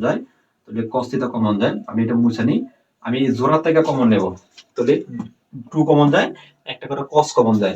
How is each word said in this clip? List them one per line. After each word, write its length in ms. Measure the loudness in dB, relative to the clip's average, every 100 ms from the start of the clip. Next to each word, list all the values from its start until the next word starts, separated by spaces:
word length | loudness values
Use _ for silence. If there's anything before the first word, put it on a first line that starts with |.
যায়, 140 | -2 -4 -6 _ _ _
তাহলে 180 | -12 -8 -4
cos 140 | -4 -4
theta 180 | -4 -4
কমন 200 | -2 0 0
যায়। 140 | 0 -4 -6
আমি 100 | -4
এটা 100 | 0 2
মুছে 220 | 0 0 0
নিই, 100 | 0 -4 _ _ _ -6
আমি 100 | -2
এই 40 | 0 0
জোড়া 200 | 0 0
থেকে 160 | 2 2 2
কমন 180 | 2 2
নেব, 120 | 2 0 -6 _ -20 -14
তাহলে 200 | -6 0 0 -2 -12 -12 _ _ -20 -8
টু 60 | -2 2
কমন 180 | 4 4
যায়, 140 | 4 0 -4 -20 _ -16
একটা 140 | -12 -8
করে 120 | -8 -2
cos 160 | 0 2 2
কমন 180 | 2 2
যায়। 120 | 0